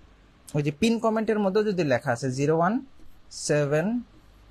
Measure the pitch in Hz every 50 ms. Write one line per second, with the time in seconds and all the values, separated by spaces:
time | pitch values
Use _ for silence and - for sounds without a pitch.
0 | - - - - - - - - _ - - 156 143 151 147 - 220 226 226 220
1 | - 226 220 226 220 214 220 214 208 190 185 214 214 214 202 170 170 143 123 117
2 | - 135 120 117 143 131 127 135 143 151 160 160 170 185 220 269 269 - - -
3 | - - - - - - - - - - 151 147 147 139 147 151 165 208 233 247
4 | 226 - - - - - - - - -